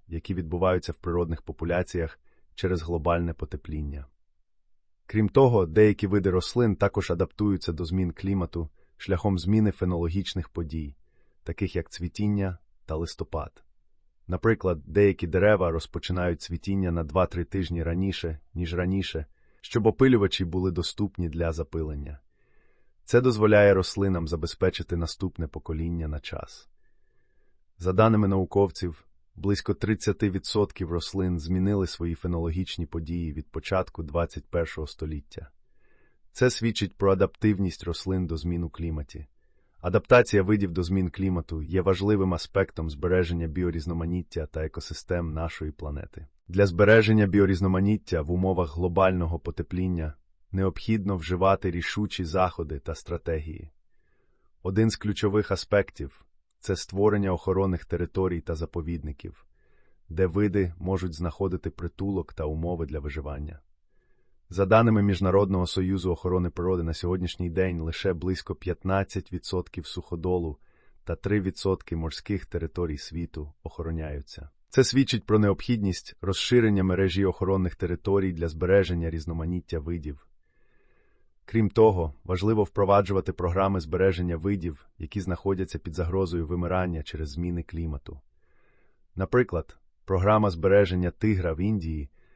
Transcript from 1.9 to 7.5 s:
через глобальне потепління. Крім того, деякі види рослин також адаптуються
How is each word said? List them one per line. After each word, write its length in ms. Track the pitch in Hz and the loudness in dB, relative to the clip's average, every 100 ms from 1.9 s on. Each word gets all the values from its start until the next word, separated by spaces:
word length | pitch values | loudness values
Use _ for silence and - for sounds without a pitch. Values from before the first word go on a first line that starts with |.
| 87 80 - _ _ _ | -4 -6 -10 _ _ _
через 280 | - 92 87 | -6 -2 -2
глобальне 500 | 82 85 85 85 85 | -2 -2 0 0 -2
потепління. 720 | - 78 78 - 76 73 69 67 _ _ _ _ _ _ _ _ _ - | -6 -8 -8 -8 -8 -8 -10 -14 _ _ _ _ _ _ _ _ _ -4
Крім 220 | 107 104 | 0 4
того, 380 | 135 131 110 85 | 6 6 6 4
деякі 400 | 101 107 101 98 | 6 6 6 2
види 240 | 101 92 | 2 2
рослин 460 | 90 - 123 117 95 | 2 0 2 2 2
також 340 | 101 104 - | 0 0 -2
адаптуються 640 | 85 78 - 104 | 0 -2 0 0